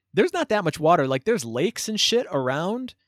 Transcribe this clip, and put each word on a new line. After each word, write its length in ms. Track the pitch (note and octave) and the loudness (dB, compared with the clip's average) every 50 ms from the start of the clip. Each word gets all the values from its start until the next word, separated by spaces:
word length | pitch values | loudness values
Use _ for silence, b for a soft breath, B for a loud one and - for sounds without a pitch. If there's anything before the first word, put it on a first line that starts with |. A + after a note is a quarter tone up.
| _ _ - | _ _ 0
there's 200 | E3 A#3+ F4+ - | 0 0 2 2
not 160 | F4 D4+ - | -2 -2 0
that 140 | G#3+ G#3 F3+ | 0 0 0
much 160 | D#3+ - - | -2 -2 2
water. 280 | D3+ D#3 F3 D#3+ C3+ | 4 4 4 4 4
Like, 160 | C3 C3 C3+ - | 2 0 -2 0
there's 200 | A3 A#3+ F#3+ A#2+ | 0 -2 -2 -2
lakes 440 | A#2 A2+ B2 D#3+ A3+ - - - - | -6 -4 -2 -2 -2 -2 -4 -8 -6
and 100 | A3 G#3 | -2 -2
shit 280 | - - A3+ A#3+ - - | 0 2 2 0 0 0
around 600 | F3+ C#3 B2+ B2+ C3+ D3 E3 F#3+ A3 B3 B3+ B3 - _ _ | -2 -2 0 0 -2 -2 -2 -4 -4 -6 -8 -12 -16 _ _